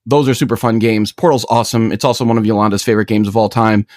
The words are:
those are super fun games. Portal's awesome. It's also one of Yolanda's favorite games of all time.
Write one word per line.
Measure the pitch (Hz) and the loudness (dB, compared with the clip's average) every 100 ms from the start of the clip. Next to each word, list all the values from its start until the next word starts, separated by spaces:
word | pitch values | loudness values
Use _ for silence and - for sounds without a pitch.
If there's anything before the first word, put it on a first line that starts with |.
| 113 | -2
those | 143 135 | 0 2
are | |
super | 123 135 117 | 0 -2 -2
fun | 123 113 | 0 0
games. | 113 110 104 | 0 0 -2
Portal's | - 175 135 - | -2 0 0 0
awesome. | 117 110 117 113 | -2 0 -2 -2
It's | 98 139 | 0 -2
also | 117 | 0
one | 117 113 | 0 0
of | 107 | 0
Yolanda's | 104 107 101 | 0 0 0
favorite | - 107 101 | 0 0 0
games | 107 101 | 0 0
of | 107 | 0
all | 107 | 0
time. | 120 110 107 104 | 2 2 2 0